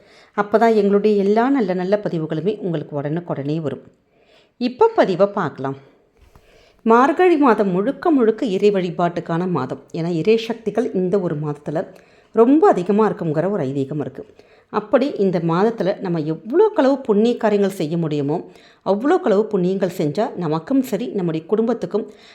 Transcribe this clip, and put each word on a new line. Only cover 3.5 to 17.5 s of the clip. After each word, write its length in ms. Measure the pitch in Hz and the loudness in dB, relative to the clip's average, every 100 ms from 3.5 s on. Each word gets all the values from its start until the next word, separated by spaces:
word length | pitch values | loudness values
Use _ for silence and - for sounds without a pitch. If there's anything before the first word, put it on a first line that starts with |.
| 160 | -4
வரும். 240 | 143 123 - _ _ _ _ _ _ - | -6 -8 -12 _ _ _ _ _ _ -8
இப்ப 300 | 247 254 453 440 | -6 0 2 2
பதிவை 320 | 202 175 202 | 0 2 0
பார்க்கலாம். 520 | 214 156 - 135 135 - _ _ _ _ _ _ _ _ _ 220 | 0 -6 -6 -8 -10 -14 _ _ _ _ _ _ _ _ _ 2
மார்கழி 500 | 233 277 320 370 311 | 4 4 4 4 4
மாதம் 340 | 277 214 196 | 4 4 2
முழுக்க 400 | 180 220 277 349 | 0 -2 -2 0
முழுக்க 340 | 277 220 220 262 | 2 2 0 -2
இறை 240 | 185 208 | 2 2
வழிபாட்டுக்கான 760 | 196 180 160 175 170 - 165 185 | 2 -2 -2 -2 -2 -4 -4 -2
மாதம். 340 | 160 131 147 - | -2 -4 -8 -10
ஏன்னா 180 | 170 170 | -6 -4
இறை 220 | 170 165 226 | 0 2 2
சக்திகள் 500 | 233 226 208 208 254 | 0 -6 -4 -4 -2
இந்த 220 | 190 180 202 | -2 0 0
ஒரு 160 | 175 147 | -2 -4
மாதத்துல 480 | 151 147 - 151 - - _ _ _ 220 | -6 -8 -6 -6 -6 -12 _ _ _ 2
ரொம்ப 280 | 247 302 415 | 4 6 4
அதிகமா 360 | 185 175 202 220 | 4 2 2 2
இருக்குங்கிற 460 | 269 170 151 180 | 0 -2 -2 -2
ஒரு 100 | 208 | -2
ஐதீகம் 380 | 131 139 135 151 | -4 -4 -4 -6
இருக்கு. 220 | 131 - - _ _ _ _ | -8 -10 -18 _ _ _ _
அப்படி 340 | 208 208 262 269 - | -8 0 0 0 0
இந்த 200 | 196 180 | 0 0
மாதத்துல 560 | 165 165 220 226 185 - | 0 0 0 0 -2 -2
நம்ம 200 | 185 170 151 | -4 -4 -4
எவ்வளோக்களவு 720 | 156 214 320 427 415 262 269 | -6 -2 2 4 4 2 2
புண்ணிய 340 | 262 202 233 240 | 0 2 2 2
காரியங்கள் 420 | 214 | 0